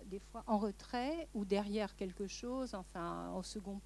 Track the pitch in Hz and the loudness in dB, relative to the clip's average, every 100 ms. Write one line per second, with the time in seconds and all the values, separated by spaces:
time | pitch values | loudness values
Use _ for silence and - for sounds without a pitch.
0 | 196 196 - 233 - 214 208 - - 240 | -8 -8 -6 -10 4 6 6 0 -2 0
1 | 262 330 311 214 196 196 208 214 196 - | 2 0 -2 -2 4 4 4 2 2 0
2 | 190 180 196 - 240 262 254 196 170 180 | -4 -2 -4 -4 -2 -2 -2 -4 -6 -4
3 | 170 170 175 185 180 214 196 196 | -2 -2 -2 -2 -2 -4 -4 -6